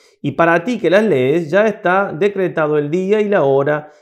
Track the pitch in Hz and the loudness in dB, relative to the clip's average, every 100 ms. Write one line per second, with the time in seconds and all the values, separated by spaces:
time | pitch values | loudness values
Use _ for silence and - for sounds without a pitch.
0 | _ _ 143 131 170 170 170 233 160 190 | _ _ -8 0 2 2 -2 -4 2 2
1 | 220 139 127 165 156 185 220 208 175 190 | 2 2 2 0 0 0 0 0 -2 0
2 | 196 156 202 196 180 160 151 151 147 175 | -2 -2 -2 -2 -4 -2 0 0 -2 -4
3 | 185 214 208 196 139 139 143 151 - - | 0 0 0 2 2 2 2 -2 -6 -20